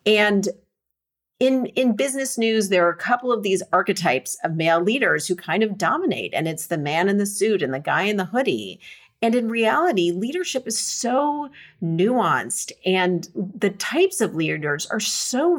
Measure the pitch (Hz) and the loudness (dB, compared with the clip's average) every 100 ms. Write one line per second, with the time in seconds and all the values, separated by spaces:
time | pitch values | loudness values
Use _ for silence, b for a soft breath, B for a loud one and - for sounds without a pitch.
0 | 208 214 208 202 202 - _ _ _ _ | 2 4 4 2 0 -4 _ _ _ _
1 | _ _ _ - 262 262 - 247 254 214 | _ _ _ 0 2 2 0 0 2 2
2 | 277 269 262 233 226 220 196 180 170 170 | 0 -2 -4 0 2 2 2 4 4 2
3 | - 240 247 220 202 185 - 180 190 185 | -2 0 0 0 0 0 2 0 2 0
4 | 170 131 - - 165 160 165 170 185 269 | 0 0 -2 -6 -4 0 2 2 2 2
5 | 190 156 - 175 - 185 214 202 165 302 | 2 0 -2 -6 -2 0 0 0 -2 0
6 | 349 117 92 135 160 156 - 160 147 160 | -2 -2 -4 -2 -2 -4 -4 -4 0 0
7 | 196 202 202 202 220 196 131 135 151 147 | 2 2 0 0 0 0 0 -4 -2 0
8 | 202 202 180 247 254 113 95 - B B | 0 -2 -2 -2 0 -2 -6 -14 B B
9 | B _ 233 247 226 233 220 277 359 196 | B _ 0 2 0 0 2 2 2 2
10 | 175 175 240 349 349 262 233 220 - - | 2 0 -2 -4 -4 -4 -4 -6 -6 -4
11 | 233 262 294 294 285 B B B 165 165 | -2 0 0 -2 -6 B B B -2 2
12 | 214 254 170 127 110 - - - 185 185 | 2 2 2 0 -2 -8 -8 -6 0 2
13 | 180 175 - - 190 - 202 - - 285 | 2 0 -4 -8 -8 -2 -4 -2 -2 2
14 | 381 - 208 160 156 156 151 143 - 214 | 2 2 -2 0 -2 -2 -2 -4 -4 -4
15 | - - - 254 339 | -4 -4 -4 0 2